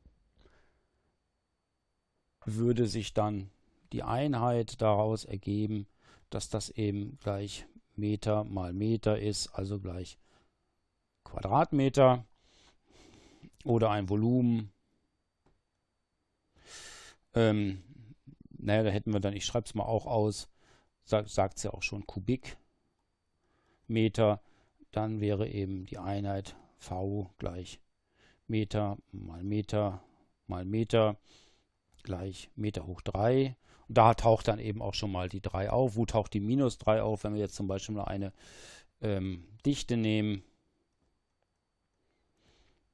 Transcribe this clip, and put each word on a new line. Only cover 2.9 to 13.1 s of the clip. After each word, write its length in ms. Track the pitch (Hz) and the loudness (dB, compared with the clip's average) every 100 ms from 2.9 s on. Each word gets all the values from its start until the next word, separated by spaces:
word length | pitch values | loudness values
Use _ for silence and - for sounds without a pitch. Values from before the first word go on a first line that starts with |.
| 110 98 | -2 -4
dann 360 | - 104 104 98 - _ _ _ | -2 0 -2 -8 -14 _ _ _
die 100 | - | -8
Einheit 800 | - 120 147 127 120 120 110 - | -4 -2 0 2 2 2 0 0
daraus 440 | 110 104 110 110 | 2 4 2 0
ergeben, 640 | - 101 101 104 107 107 104 _ _ - _ | -4 -8 -4 -2 0 -2 -6 _ _ -20 _
dass 180 | 110 - | -8 -4
das 220 | 110 - | -6 -6
eben 480 | - 104 101 101 139 | -2 -2 -2 -6 -6
gleich 480 | - 101 104 - - - _ | -4 -4 -6 -10 -14 -20 _
Meter 500 | - 104 104 110 107 | -6 -2 0 0 0
mal 280 | 107 98 90 | 0 -4 -4
Meter 460 | 90 107 113 107 107 | -2 0 2 2 2
ist, 300 | 107 101 - | 0 -4 -6
also 300 | - 98 104 | -6 -6 -6
gleich 400 | 95 90 92 - _ _ _ _ _ _ _ _ _ _ | -6 -10 -12 -16 _ _ _ _ _ _ _ _ _ _
Quadratmeter 1000 | - - 95 117 160 147 135 143 131 123 117 _ _ _ - _ _ - - | -12 -8 0 2 4 4 4 8 8 6 0 _ _ _ -20 _ _ -20 -20